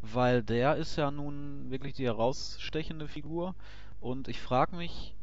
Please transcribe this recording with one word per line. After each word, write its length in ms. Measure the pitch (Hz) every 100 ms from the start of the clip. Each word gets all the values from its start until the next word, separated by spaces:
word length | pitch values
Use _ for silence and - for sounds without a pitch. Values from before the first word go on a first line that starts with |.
weil 420 | 110 117 123 123
der 340 | 107 117 131 147
ist 200 | 160 -
ja 140 | 143
nun 600 | 147 143 143 143 143 127
wirklich 220 | 131 139
die 100 | 135
herausstechende 1040 | 127 107 113 147 - - - 156 160 160 151
Figur 460 | 151 156 165 175 180 - - - -
und 280 | - 127 127
ich 120 | 120
frag 320 | - 127 156
mich 420 | 175 170 - - -